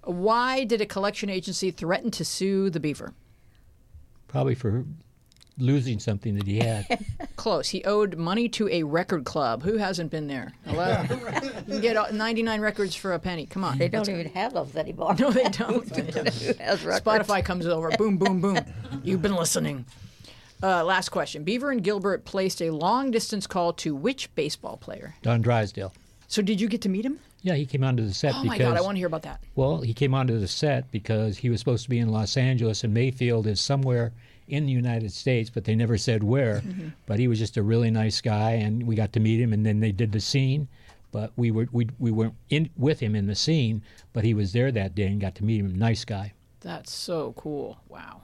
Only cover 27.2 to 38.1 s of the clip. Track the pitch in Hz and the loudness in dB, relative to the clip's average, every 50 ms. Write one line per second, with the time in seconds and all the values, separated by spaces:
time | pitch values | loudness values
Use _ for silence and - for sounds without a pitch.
27.2 | - - _ _ - 185 175 143 147 131 - 135 131 131 127 117 110 104 95 - | -10 -20 _ _ -2 0 0 0 0 -2 0 0 2 2 2 2 0 0 -2 0
28.2 | - 143 131 - - 113 - - 127 120 117 - - 196 202 185 180 170 160 156 | 0 0 0 2 0 -2 2 2 4 4 4 2 2 0 0 -2 -2 -2 -4 -4
29.2 | - 147 139 - - - - - 131 139 160 160 127 117 113 - 147 135 131 135 | -6 -8 -12 -12 -14 -6 -2 0 2 2 2 0 -2 -4 0 0 2 2 2 2
30.2 | 131 123 113 113 101 87 - - - 147 139 123 131 - - 107 101 - 113 107 | 2 2 2 0 0 -2 -2 0 2 2 2 0 -2 -4 -6 -6 -2 0 0 2
31.2 | 110 107 98 - - 123 117 107 - 139 120 107 - - 123 120 117 113 110 107 | 2 0 -2 0 0 0 0 2 2 0 0 0 0 0 0 2 2 2 2 2
32.2 | 107 98 - 139 127 131 131 120 117 113 107 - - 113 104 117 127 135 127 131 | 0 0 2 2 2 2 2 2 2 0 0 0 0 2 2 4 2 2 2 0
33.2 | 127 120 117 113 107 107 104 98 - - 139 139 135 131 123 120 117 117 - - | 2 2 2 2 2 2 0 0 0 0 2 2 2 2 2 2 2 -2 -4 -10
34.2 | - - - - - - 147 143 151 139 131 123 120 123 117 117 110 104 - - | -20 -20 -20 -20 -10 -4 -2 0 0 2 2 2 2 2 0 0 -2 -4 -6 -2
35.2 | - 139 127 117 113 - - 113 95 - 107 110 117 113 117 104 - - 113 107 | 0 2 2 2 2 0 -4 -4 0 2 2 4 4 4 2 2 2 2 2 2
36.2 | 104 104 123 139 135 113 104 120 131 196 180 185 160 156 156 - - - 104 110 | 4 4 4 4 4 2 2 0 -2 -4 -8 -6 -8 -10 -12 -12 -6 -2 0 2
37.2 | 127 123 117 107 110 101 - 113 101 104 113 117 120 113 110 110 110 110 | 2 2 2 2 0 -2 0 0 2 4 4 4 4 4 4 2 2 2